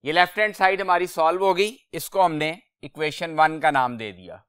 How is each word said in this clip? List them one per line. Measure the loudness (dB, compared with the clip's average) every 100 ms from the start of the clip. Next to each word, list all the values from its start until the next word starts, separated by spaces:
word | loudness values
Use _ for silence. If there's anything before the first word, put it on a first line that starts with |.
ये | 0
लेफ्ट | 2 2 2
हैंड | -2 2
साइड | 0 2
हमारी | 0 0 0
सॉल्व | 0 0 2 2
हो |
गई, | 2 0 -2 _
इसको | -12 -4 2
हमने | 2 2 -4 -6 _ _
इक्वेशन | -20 -6 -6 -4 -6 2
वन | 2 2
का | 0
नाम | 2 0 -4
दे | -10
दिया। | -12 -18 -20